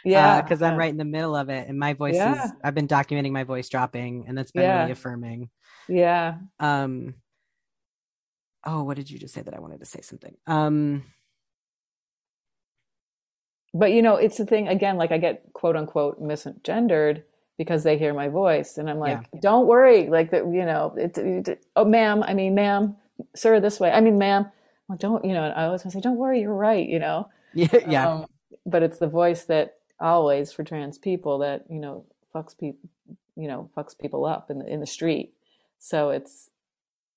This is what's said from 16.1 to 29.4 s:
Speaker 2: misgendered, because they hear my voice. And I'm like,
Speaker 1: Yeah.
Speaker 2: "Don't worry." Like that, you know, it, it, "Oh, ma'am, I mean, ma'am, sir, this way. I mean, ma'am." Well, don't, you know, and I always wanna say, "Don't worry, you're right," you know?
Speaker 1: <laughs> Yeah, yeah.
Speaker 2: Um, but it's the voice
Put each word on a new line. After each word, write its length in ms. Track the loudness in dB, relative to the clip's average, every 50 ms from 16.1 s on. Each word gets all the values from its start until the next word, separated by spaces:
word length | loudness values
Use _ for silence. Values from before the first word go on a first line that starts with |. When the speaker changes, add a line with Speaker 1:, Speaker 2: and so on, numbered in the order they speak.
| -4 -6
Speaker 2:
misgendered, 1000 | -8 -8 -8 -8 -10 -14 -16 -10 -8 -6 -2 0 0 2 2 2 2 0 0 -2 -8 _ _ _ _ _ _
because 260 | -8 -4 -2 -2 0 2
they 140 | 2 2
hear 160 | 2 0 -2 -2
my 160 | -2 -4 -2
voice. 480 | -2 0 2 2 2 2 -2 -6 -10
And 120 | -8 -8 -6
I'm 100 | -6 -4
like, 200 | -4 -4 -4 -4 -8 -14 -8
Speaker 1:
Yeah. 60 | -2
Speaker 2:
"Don't 260 | 2 4 4 6 6
worry." 400 | 6 8 8 8 8 8 8 6
Like 240 | 4 2 2 2 2
that, 120 | 0 0 0
you 200 | 0 -2 -2 -2
know, 280 | 0 -2 -2 -2 -4 -4
it, 200 | -4 -6 -4 -4
it, 480 | -4 -4 -4 -4 -4 -4 -6 -8 -8 _ _ _
"Oh, 100 | 2 4
ma'am, 380 | 6 6 6 4 4 2 0 0
I 100 | 0 -2
mean, 220 | 0 0 0 2
ma'am, 400 | 2 2 2 2 0 0 -2 -4 -10 _ _ _ -20 -20 -18 _
sir, 240 | 0 4 4 4 4
this 200 | 4 0 0 0
way. 120 | 2 4
I 100 | 4 6
mean, 160 | 6 6 4
ma'am." 320 | 4 4 4 2 2 0 -2 -8 _ _ _ _ _ _
Well, 100 | -12 -8
don't, 260 | -6 -2 -2 -2 -2 -2
you 100 | -2 -2
know, 100 | -2 -2
and 80 | -2 -2
I 120 | -2 -2
always 180 | -2 -2 -4 -6
wanna 80 | -10 -8
say, 80 | -4
"Don't 160 | -4 -2 -2
worry, 240 | -2 0 0 0 0
you're 120 | 0 -2 -2
right," 340 | 0 2 2 2 2 0
you 120 | -2 -2 -2
know? 300 | -2 -2 -4 -4 -6 -8 _ _
Speaker 1:
<laughs> 120 | _ _ -2
Yeah, 240 | 0 2 4 4 4 4
yeah. 220 | 2 2 2 2 0
Speaker 2:
Um, 160 | -2 -4 -8 -12 _ _ _ _ -20 _ _
but 160 | -2 0 2 2
it's 140 | 0 0
the 100 | -4 -4
voice 360 | -2 0 2 2 2 2 0